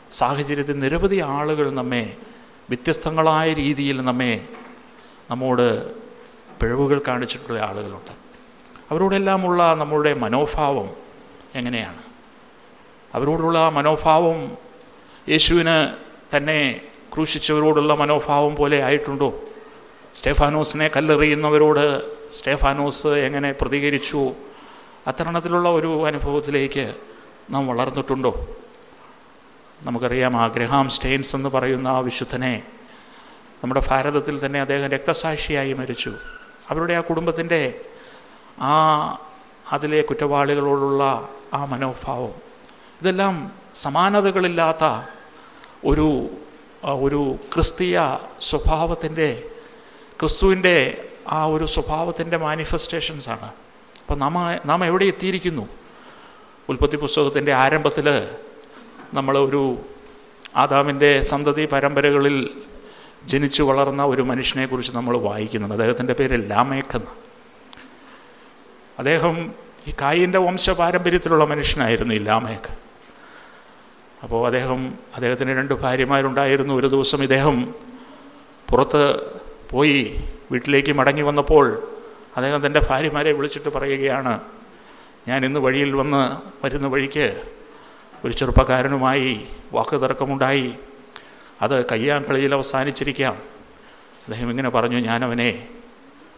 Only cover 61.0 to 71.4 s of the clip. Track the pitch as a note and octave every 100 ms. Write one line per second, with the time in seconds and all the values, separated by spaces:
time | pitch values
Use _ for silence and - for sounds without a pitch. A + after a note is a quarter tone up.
61 | D3 C#3 B2+ C#3 D3 C#3+ D3+ C#3 C#3+ C#3+
62 | C#3+ C#3+ C#3+ C#3 A#2+ - - - - -
63 | - - - C#3 C#3+ D3 C#3 C3+ C#3 C#3
64 | C#3+ C3 B2+ B2+ B2 C3+ C3 C3 A#2+ B2
65 | B2 A#2+ G#2 G#2+ G#2+ A2 G2+ G#2+ A2+ A#2+
66 | B2+ B2 C3 B2 G#2 G#2+ C3+ C3+ - A#2
67 | - - - - - - - - - -
68 | - - - - - - - - - -
69 | B2+ D#3+ E3+ E3 E3 - - - - -
70 | C#3 E3+ F3+ F#3+ F3+ F#3 F#3+ F3 E3+ F3+
71 | F3 F3 E3 E3